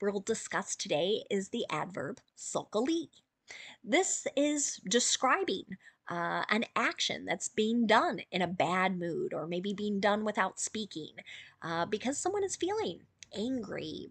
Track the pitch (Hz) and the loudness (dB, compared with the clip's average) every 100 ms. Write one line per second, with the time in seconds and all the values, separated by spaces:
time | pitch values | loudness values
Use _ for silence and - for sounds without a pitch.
0 | 202 196 196 220 - 165 - - 196 151 | -2 -2 -2 -4 -2 -4 -2 -6 0 2
1 | 180 214 - 196 196 233 - 151 165 180 | 2 0 0 -2 -2 -4 -2 -4 -4 -6
2 | 135 247 _ - - 143 - 202 262 330 | -8 -8 _ -14 -6 -4 -2 0 2 0
3 | 294 - _ _ - - - - 196 285 | -2 -12 _ _ -20 -18 -18 -14 2 2
4 | 381 - - - 294 294 - - 185 240 | 2 -2 -2 2 2 2 -2 -4 0 2
5 | - - 254 330 370 381 - 190 - - | 2 2 2 2 0 -4 -6 -14 -18 -16
6 | - 170 170 170 - 214 226 - 269 349 | -8 -4 -2 -2 0 0 0 0 0 0
7 | - - 180 180 - - 214 240 220 220 | -2 -2 -2 -2 0 2 2 4 6 6
8 | 339 170 - 180 175 180 147 185 190 185 | 6 0 -2 0 2 2 2 4 2 0
9 | 170 160 180 151 160 175 196 196 208 202 | -2 -2 -2 -4 -4 -2 -2 -2 -2 2
10 | 208 208 214 202 185 - - 220 214 160 | 4 4 0 0 0 -2 -6 -6 -8 -8
11 | 151 - - - - - 160 165 190 214 | -12 -14 -16 -16 -18 -10 -4 -2 0 0
12 | 233 285 359 415 392 - 349 427 392 - | -2 -2 0 0 -2 -2 0 0 -2 -4
13 | - _ - - 233 262 196 - 156 - | -12 _ -10 -4 -2 -2 -4 -6 -8 -10
14 | - | -6